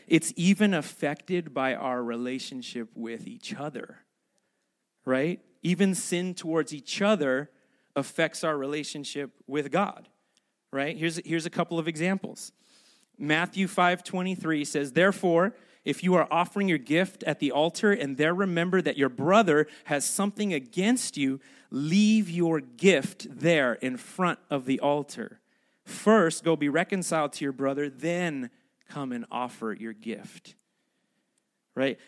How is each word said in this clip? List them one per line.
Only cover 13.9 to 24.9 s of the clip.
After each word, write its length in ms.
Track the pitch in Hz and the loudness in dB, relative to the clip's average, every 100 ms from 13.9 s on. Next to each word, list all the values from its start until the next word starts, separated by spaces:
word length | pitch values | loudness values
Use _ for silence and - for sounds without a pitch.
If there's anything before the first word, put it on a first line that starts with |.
| 180 | 2
twenty-three 600 | - 185 185 185 160 156 | -2 -4 -4 -4 -2 -2
says, 280 | 143 147 143 | -2 -4 0
"Therefore, 640 | 156 190 190 185 165 190 - _ _ | 4 4 4 2 4 2 -2 _ _
if 200 | - 139 | -6 -2
you 100 | 180 | 2
are 140 | 180 147 | 4 4
offering 400 | 160 175 202 190 | 0 0 0 0
your 80 | 156 | 0
gift 460 | 120 156 185 - | 2 0 0 -4
at 160 | - 147 | -4 -2
the 120 | 143 | 0
altar 400 | 131 165 - 214 | 2 0 2 2
and 240 | 202 139 135 | 2 0 0
there 200 | 156 175 | 0 0
remember 440 | 196 170 180 185 | 0 0 2 2
that 140 | 156 127 | 2 2
your 120 | 135 | 0
brother 560 | 123 143 202 196 147 151 - - | 0 4 6 6 4 2 -2 -4
has 200 | 147 135 | -2 -2
something 480 | - 202 196 208 | -2 -2 -2 -2
against 640 | 156 127 - 202 254 - - | -2 -4 0 2 2 0 -2
you, 220 | 135 135 - - - | -2 -2 -8 -20 -8
leave 580 | 123 151 190 214 220 180 | -4 2 6 6 6 2
your 300 | 170 165 156 | 0 0 0
gift 680 | 131 120 185 156 - - - | -4 2 4 6 2 -8 -14
there 420 | 123 156 160 127 110 | -2 2 4 2 0
in 220 | 131 123 | -4 -6
front 400 | - - 180 - - | -8 -2 -2 -2 -4
of 160 | 143 127 | -4 -2
the 140 | 135 | 0
altar. 600 | 143 | 2